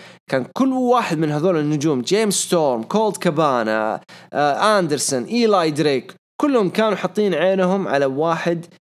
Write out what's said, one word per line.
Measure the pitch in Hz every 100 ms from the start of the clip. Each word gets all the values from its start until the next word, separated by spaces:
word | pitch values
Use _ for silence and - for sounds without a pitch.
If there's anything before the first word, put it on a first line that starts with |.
| - - -
كان | 135 - -
كل | 269
واحد | 262 247 247 208 160
من | 156
هذول | 147 180 165
النجوم، | 147 151 160 131
جيمس | 117 202 214
ستورم، | 180 - 175 147 120
كولت | 113 208 220 180
كابانا، | 180 151 151 127 110 110 110 98 - - -
آه، | - 147 131 202 208
أندرسون، | 170 143 - 131
إيلاي | 117 233 220 196 160
دريك، | 147 151 131 - - _ -
كلهم | 302 254 185
كانوا | - 220 190
حاطين | 180 - 208
عينهم | 151 185 190 180 196 160
على | 139
واحد | 139 131 165 165 175 170 - - _